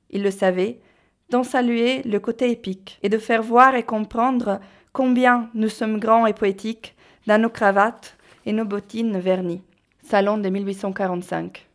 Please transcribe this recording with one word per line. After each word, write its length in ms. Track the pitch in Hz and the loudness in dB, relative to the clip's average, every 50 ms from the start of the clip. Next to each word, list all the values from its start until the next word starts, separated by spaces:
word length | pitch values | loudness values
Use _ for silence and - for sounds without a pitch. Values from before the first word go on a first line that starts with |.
| _ _ | _ _
il 120 | - 196 | -4 -2
le 80 | 196 202 | -2 -2
savait, 500 | 190 196 196 190 180 180 185 220 240 - _ _ _ _ _ _ _ _ _ - | -2 0 0 0 2 2 0 -2 -4 -10 _ _ _ _ _ _ _ _ _ -2
d'en 120 | 247 247 | -2 -2
saluer 600 | 254 247 - 262 247 240 233 233 233 247 262 262 | 0 0 0 0 0 0 0 2 0 0 0 -2
le 160 | 269 240 202 202 | -2 -2 -4 -2
côté 320 | 196 240 233 - 254 247 | -2 -4 -2 0 0 0
épique 480 | 233 233 - 196 190 190 - - - _ | -2 -2 -6 -8 -10 -10 -12 -20 -10 _
et 60 | - 202 | -2 -2
de 100 | 214 220 | -2 -2
faire 240 | 214 - 233 226 | 0 0 0 0
voir 320 | 220 233 226 240 254 262 262 | 0 4 6 8 8 8 6
et 80 | 247 | 2
comprendre 760 | 233 - 226 214 214 - - 233 233 262 262 240 226 208 196 202 - - - _ _ _ | -2 -2 -4 -4 -4 -4 -2 -2 0 0 0 -2 -2 -2 -4 -4 -6 -14 -20 _ _ _
combien 580 | - - 262 254 254 247 254 247 247 240 226 233 233 | -4 0 0 2 2 4 4 4 4 2 0 -4 -4
nous 140 | 220 220 214 | -2 -2 -2
sommes 300 | 208 - 226 220 220 214 | -2 -4 -4 -4 -2 0
grands 280 | 214 220 226 233 226 | 2 4 4 4 4
et 80 | 220 208 | 2 2
poétiques 640 | - 214 196 196 196 - 220 226 - - - - _ _ _ _ _ _ | 0 -2 -2 -2 -2 -6 -8 -8 -8 -12 -20 -20 _ _ _ _ _ _
dans 140 | 214 208 214 | 2 2 4
nos 100 | 226 220 | 2 0
cravates 680 | 226 - 220 196 196 196 202 233 240 - - - - _ _ _ - _ - | 0 0 2 2 4 4 2 2 0 -6 -16 -20 -20 _ _ _ -20 _ -6
et 60 | 220 | -4
nos 120 | 208 220 226 | -4 -4 -4
bottines 540 | 202 202 202 202 - - 220 233 226 202 185 | -4 -6 -8 -8 -8 -6 -4 -2 -2 -2 -2
vernies. 440 | 180 185 185 185 185 175 170 190 - _ _ _ _ _ _ _ | 0 0 0 0 -2 -4 -6 -8 -12 _ _ _ _ _ _ _
Salon 360 | - - 220 202 196 202 214 214 | -6 -2 0 2 2 2 0 -2
de 100 | 202 185 | -2 -2
mille 180 | 185 202 202 | -4 -4 -4
huit 80 | 196 196 | -6 -6
cent 180 | 196 - 196 | -6 -6 -6
quarante-cinq. 760 | 190 190 196 185 180 175 180 - 175 165 165 180 - - - _ | -4 -4 -4 -4 -4 -6 -6 -6 -6 -8 -8 -8 -12 -16 -20 _